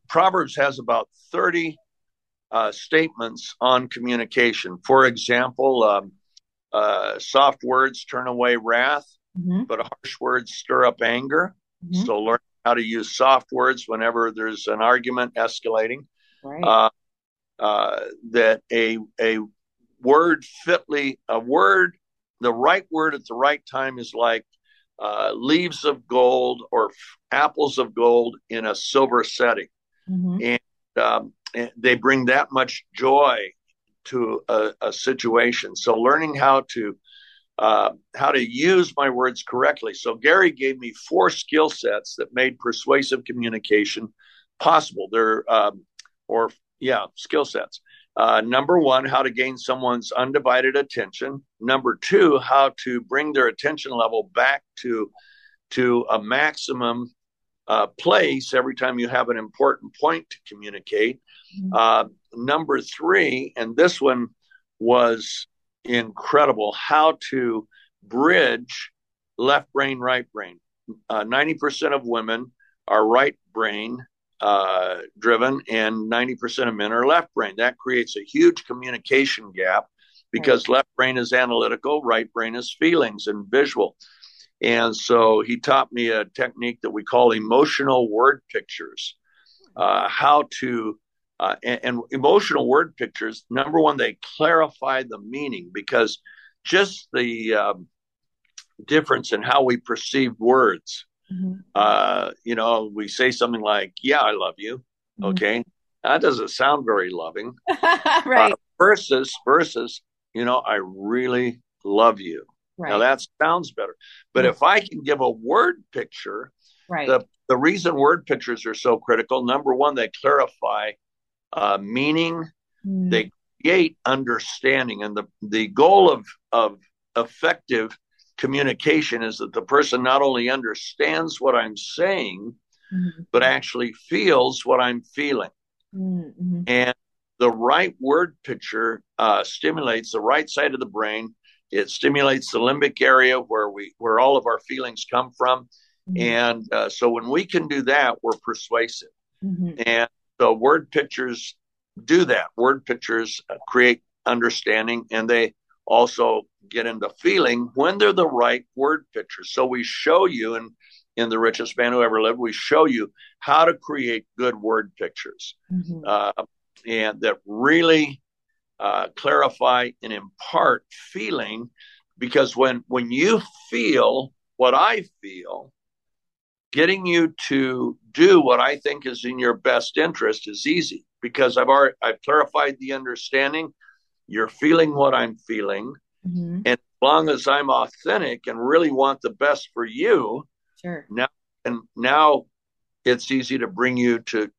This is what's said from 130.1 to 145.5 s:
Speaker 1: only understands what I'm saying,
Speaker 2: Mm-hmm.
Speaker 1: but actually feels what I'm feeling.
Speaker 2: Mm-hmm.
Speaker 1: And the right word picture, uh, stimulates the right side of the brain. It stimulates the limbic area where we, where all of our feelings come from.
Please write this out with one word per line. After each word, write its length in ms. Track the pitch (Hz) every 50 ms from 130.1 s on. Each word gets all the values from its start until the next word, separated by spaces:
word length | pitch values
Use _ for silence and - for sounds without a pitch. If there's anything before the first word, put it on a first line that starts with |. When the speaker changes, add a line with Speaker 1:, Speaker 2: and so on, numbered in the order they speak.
| 131 139 143
Speaker 1:
only 260 | 139 127 120 117 123
understands 920 | 135 135 120 113 104 - - - - - 147 156 160 160 165 160 - -
what 160 | 127 135 123
I'm 220 | 120 113 110 107
saying, 800 | 104 - - - 147 175 190 196 175 123 98 92 95 104 117 - _ _ _ _ _ _ _
Speaker 2:
Mm-hmm. 300 | 185 185 180 175 160 160 175 -
Speaker 1:
but 120 | - 123 123
actually 500 | 131 135 135 135 - - 123 123 117 -
feels 720 | - _ - 170 202 214 180 147 127 123 131 131 - -
what 160 | 123 131 127
I'm 200 | 123 123 120 120 -
feeling. 460 | _ _ 143 147 143 135 110 92 - - _ _ _ _ _ _ _ -
Speaker 2:
Mm-hmm. 680 | 190 190 185 185 175 160 143 - - 180 180 180 175 175
Speaker 1:
And 260 | 123 123 123 123 123 123 - _ _ _ _ _ _ _ -
the 120 | 123 120
right 440 | 113 110 117 123 147 170 190 175 - -
word 360 | 127 135 143 165 180 165 - _ -
picture, 580 | 139 117 101 - - - 113 113 113 113 104 _ _ _
uh, 260 | - 113 107 101 98 104
stimulates 680 | - - - - 156 165 165 139 120 113 113 113 -
the 100 | - 107
right 280 | 104 117 139 156 151 -
side 240 | - 143 147 147 131
of 60 | 127
the 60 | 127
brain. 480 | 104 95 107 110 107 107 110 113 110 - _ _ _ _ _ _ _
It 180 | 95 101 98 -
stimulates 640 | - - - 143 143 143 139 135 135 135 135 -
the 80 | - 113
limbic 420 | 117 127 139 147 147 139 - -
area 380 | 131 131 131 131 127 127 131 127
where 300 | 120 - 113 107 104 104
we, 240 | 98 101 101 90 -
where 220 | - 113 113 110 117
all 160 | 131 135 139
of 80 | 131 110
our 140 | 117 113 -
feelings 460 | - - 131 131 127 120 110 - - -
come 220 | 123 123 127 123 -
from. 320 | - 127 127